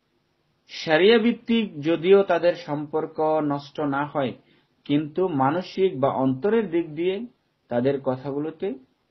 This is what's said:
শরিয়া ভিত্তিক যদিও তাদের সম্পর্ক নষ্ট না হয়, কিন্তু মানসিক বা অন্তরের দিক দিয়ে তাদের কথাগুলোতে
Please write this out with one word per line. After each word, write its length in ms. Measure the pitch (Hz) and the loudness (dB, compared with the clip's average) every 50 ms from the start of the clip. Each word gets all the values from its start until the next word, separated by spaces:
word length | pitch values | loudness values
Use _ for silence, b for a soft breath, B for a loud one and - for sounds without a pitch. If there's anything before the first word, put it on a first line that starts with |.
| _ _ _ _ _ _ _ _ _ _ _ _ _ - | _ _ _ _ _ _ _ _ _ _ _ _ _ -20
শরিয়া 500 | - - - 165 160 156 180 202 233 240 | -16 -10 -2 2 2 4 6 6 6 6
ভিত্তিক 600 | 214 240 233 233 - - 233 233 220 190 175 151 | 4 2 0 -2 -2 -2 0 0 0 -2 -6 -6
যদিও 420 | 139 156 170 160 156 180 196 196 196 | -2 -2 -2 0 4 4 6 6 6
তাদের 320 | 196 180 170 160 175 165 | 4 0 2 2 2 0
সম্পর্ক 680 | - - - 147 147 151 147 - 156 156 156 - - | 0 -4 -8 -6 -6 -6 -4 -4 -4 -6 -4 -4 -2
নষ্ট 600 | 156 156 156 156 151 147 143 143 139 - - - | 0 0 0 0 0 0 -2 -4 -6 -10 -8 -6
না 260 | 151 143 139 139 147 | -4 -2 -2 -2 -4
হয়, 260 | 147 - 156 139 120 98 - b b b b b b _ _ _ | -4 -2 -2 -2 -2 -4 -8 b b b b b b _ _ _
কিন্তু 440 | - 143 147 156 147 151 - 185 185 | 0 0 0 0 -2 -2 -2 -2 0
মানসিক 720 | 165 135 131 131 151 175 185 - - - 185 190 160 135 | 0 2 2 2 0 -2 -4 -6 -4 0 0 0 0 0
বা 80 | 127 139 | 0 0
অন্তরের 640 | 98 107 131 135 131 131 - 202 214 233 220 180 | 0 2 0 0 0 0 0 0 0 0 0 0
দিক 240 | 160 170 165 160 151 | -2 -2 -4 -4 -4
দিয়ে 320 | 147 170 180 190 202 233 240 _ _ _ _ _ _ _ - | -4 -4 -2 -2 -4 -6 -10 _ _ _ _ _ _ _ -6
তাদের 320 | 120 120 123 135 139 135 | -4 0 0 0 0 -2
কথাগুলোতে 760 | 135 135 127 131 - 143 135 143 151 160 156 - - - 131 131 - _ _ _ _ _ | -2 -4 -6 -6 -6 -8 -6 -6 -6 -6 -8 -6 -6 -8 -8 -8 -14 _ _ _ _ _